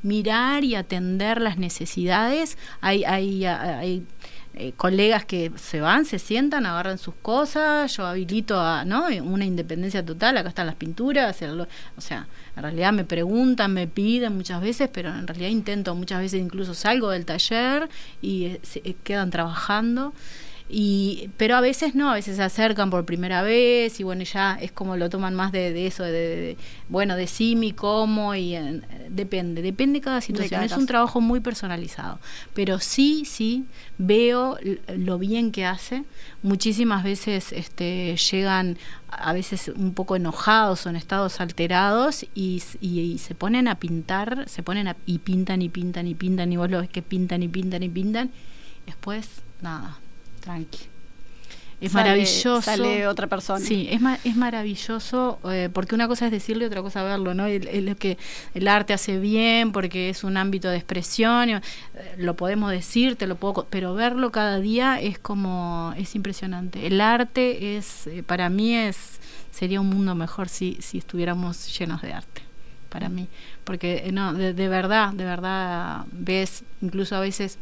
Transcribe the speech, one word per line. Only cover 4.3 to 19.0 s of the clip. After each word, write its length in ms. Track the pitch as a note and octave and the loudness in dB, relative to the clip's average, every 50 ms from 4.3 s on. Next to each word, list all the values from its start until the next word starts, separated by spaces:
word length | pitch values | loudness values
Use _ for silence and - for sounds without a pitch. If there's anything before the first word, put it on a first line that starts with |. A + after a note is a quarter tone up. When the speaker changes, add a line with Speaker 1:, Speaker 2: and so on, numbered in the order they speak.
| - - - - | -10 -10 -10 -8
Speaker 1:
eh, 220 | - - A2+ C3 - | -8 -8 -8 -8 -2
colegas 480 | - - F3+ F#3+ G3 G3+ G#3+ A3+ G#3 - | 0 2 4 4 6 6 6 6 4 2
que 260 | - F#3+ F3+ E3 E3 D3+ | -2 -2 -2 -2 -4 -6
se 240 | - - - - D#3 | -8 -8 -4 -2 2
van, 240 | D3+ D#3+ G3+ C#4 D#4 | 4 6 6 6 6
se 140 | - - F3+ | 2 0 -6
sientan, 480 | - - G#3+ A#3+ C#4 D4 D4+ C#4+ A#3+ | -2 0 2 2 2 2 2 2 0
agarran 320 | F#3 E3+ E3+ F3+ F#3+ F#3+ F#3 | 0 0 -2 -2 -2 -4 -4
sus 160 | - F3+ - - | -6 -8 -8 -6
cosas, 720 | - A3 A#3 C4+ D4 C#4+ - D4+ D4+ D4+ D4+ D4 D4 C#4 - | -2 0 2 2 2 2 2 2 4 4 4 4 2 0 -2
yo 100 | - F#3+ | -2 -4
habilito 540 | F3 F3 F#3+ F#3 E3+ G3 A3 G#3+ - G#3 F#3 | -2 -2 -2 -2 0 0 -2 0 2 2 2
a, 240 | E3+ E3 E3 C#3+ C#3 | 4 2 2 0 0
¿no?, 220 | F3+ G3+ B3+ E4+ F4 A#3+ F3+ | 2 2 2 2 2 0 0
una 240 | C3 E3+ F#3+ G3+ G3 | 0 0 0 0 0
independencia 580 | F#3+ F#3 F3 D#3+ E3+ D#3+ E3 F#3 G3 F#3+ G3 E3 | 0 0 -2 -2 -2 -4 -2 -2 -2 -2 -2 -2
total, 320 | E3+ F#3+ E3+ G#3+ A#3+ C4 | -2 -2 4 4 4 4
acá 140 | A3 F#3 F3 | 4 0 -2
están 160 | E3 - F3 | -2 -2 -2
las 100 | D#3+ D3+ | -2 -2
pinturas, 640 | - D#3+ D#3+ E3 - A#3 C4+ C#4 C#4 C4 G#3 F3+ - | -4 -6 -6 -4 0 0 2 4 4 4 2 0 -4
el, 220 | E3 D3 D3+ E3+ | -6 -6 -4 -4
o 40 | E3+ E3 - - - - - | -6 -6 -8 -10 -10 -12 -10
sea, 300 | - - - D#3 G#2+ E2+ - - - - - - | -8 -6 -6 -6 -6 -6 -8 -10 -10 -10 -10 -8
en 60 | - | -6
realidad 300 | D3+ D3+ E3 E3 F3 G3 | -6 -4 0 2 4 4
me 120 | G#3+ G3+ F#3 | 4 4 2
preguntan, 680 | - F3 E3+ E3+ F3+ G#3 A#3 B3+ B3+ B3+ - G#3 G3 | 0 0 0 2 2 4 4 6 4 4 4 4 2
me 140 | F#3+ F#3 F3 | 2 0 0
piden 500 | E3 - G3 G3+ G#3+ A3+ B3 B3 A3+ G3+ | -2 0 0 2 4 4 2 2 0 0
muchas 240 | F#3+ F#3 - F3+ F3 | -2 -4 -4 -4 -2
veces, 300 | F#3 G#3+ A#3+ - C#4 - | -2 -2 0 0 0 0
pero 160 | - G3 F3 D#3+ | 0 -4 -6 -4
en 180 | - - F3+ | -6 -6 -6
realidad 220 | - E3 F3 F3+ G3 | -6 -6 -4 -2 0
intento, 460 | A3+ A3 - - G3+ G3+ F#3+ F#3 E3+ | 0 0 0 0 -2 -2 -2 -2 -4
muchas 260 | F3 F3+ - G3 F#3 | -4 -4 -2 -2 -2
veces 220 | F#3+ F#3+ G3 F#3+ | -2 0 0 -2
incluso 320 | F#3 F3 - F#3+ F#3+ F#3 E3+ | -2 -2 -4 -4 -4 -4 -4
salgo 340 | - - G#3 A#3+ B3+ A3+ G3+ | 0 2 2 4 4 2 2
del 160 | F#3+ F3+ E3+ | 0 -2 -2
taller 640 | - D#3 E3+ - - A3+ A3+ A#3+ B3+ C#4 D4 D#4+ D#4 - - - - - - | -4 0 0 2 2 2 2 2 2 2 2 0 -2 -6 -10 -10 -10 -10 -6
y, 240 | - G3 G3 F#3 F3 | -4 -2 0 0 -2
eh, 160 | F3 F#3 F3+ | -2 -4 -6
se, 200 | - - - - - | -8 -8 -10 -8 -6
eh, 120 | F#3 F3+ - | -6 -8 -6